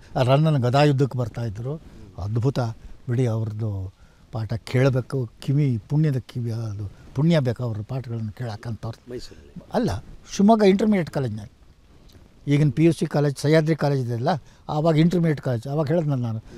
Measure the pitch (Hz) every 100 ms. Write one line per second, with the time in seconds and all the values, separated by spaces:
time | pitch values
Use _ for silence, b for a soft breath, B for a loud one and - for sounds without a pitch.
0 | b 160 123 139 160 147 120 135 151 135
1 | 135 123 117 - 117 101 123 160 B B
2 | 101 - 98 113 123 135 117 113 b b
3 | - 120 127 113 110 107 110 98 92 b
4 | b b - 117 107 113 - 131 135 127
5 | 120 139 117 - - 139 147 113 - 147
6 | 156 131 - 123 117 113 113 101 104 b
7 | b - 160 165 123 117 123 104 104 131
8 | 117 117 107 - 120 104 120 110 113 -
9 | - 123 - - - - - - 214 90
10 | - - - - 196 226 202 190 220 202
11 | 151 151 127 107 104 - - - _ -
12 | - - - - - 143 151 139 165 156
13 | 160 156 147 135 147 160 156 156 147 139
14 | 117 120 139 165 b b - 151 160 156
15 | 170 175 170 143 143 117 135 143 147 170
16 | 151 135 120 110 B